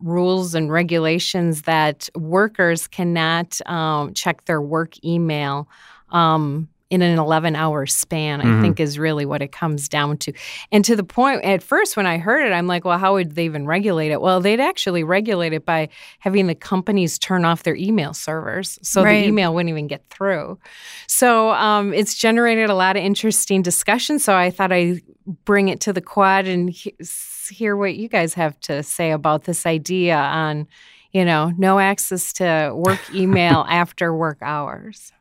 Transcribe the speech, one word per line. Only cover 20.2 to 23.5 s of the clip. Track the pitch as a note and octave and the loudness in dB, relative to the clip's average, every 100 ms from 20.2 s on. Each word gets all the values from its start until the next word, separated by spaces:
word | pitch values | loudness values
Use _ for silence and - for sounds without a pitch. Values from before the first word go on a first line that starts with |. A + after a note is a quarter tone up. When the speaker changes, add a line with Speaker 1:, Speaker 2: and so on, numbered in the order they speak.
| G3 F3 D3 F#3+ - - - - - | -4 -2 -6 -14 -18 -20 -20 -18 -6
Speaker 1:
So, | - B3 A3+ A3 | 2 4 4 4
um, | G3 G#3+ G#3 G3+ | 2 2 2 0
it's | F#3 G#3 - | 0 -2 0
generated | A3+ A3+ A#3 A3+ G#3+ | 2 4 4 2 2
a | F#3+ | 2
lot | F#3 G3 | 2 2
of | |
interesting | F#3 G3+ A3 G3+ - | 0 0 0 0 0